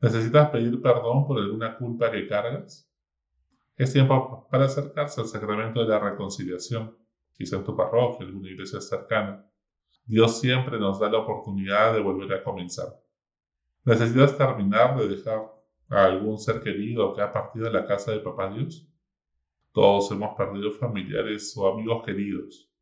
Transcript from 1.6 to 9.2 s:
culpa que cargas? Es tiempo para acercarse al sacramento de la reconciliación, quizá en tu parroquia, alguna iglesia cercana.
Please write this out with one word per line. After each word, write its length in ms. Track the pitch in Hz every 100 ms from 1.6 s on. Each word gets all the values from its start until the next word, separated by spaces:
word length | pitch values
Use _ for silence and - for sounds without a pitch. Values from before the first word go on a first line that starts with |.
| 113 -
culpa 340 | 120 117 117
que 160 | 107 -
cargas? 600 | 104 120 135 - - _ _ _ _ _ _ _ _ _ -
Es 160 | 131
tiempo 540 | 139 127 131 - - -
para 160 | 131 135
acercarse 540 | 143 139 - 143 -
al 60 | 110
sacramento 540 | 110 104 107 113 120
de 80 | 110
la 100 | 104
reconciliación, 960 | 101 101 95 - 90 90 - 113 110 - _ _ _
quizá 240 | _ - 95
en 80 |
tu 100 | -
parroquia, 520 | - - 113 120 - 92
alguna 240 | 98 92
iglesia 300 | 92 95 98
cercana. 640 | - 98 - 110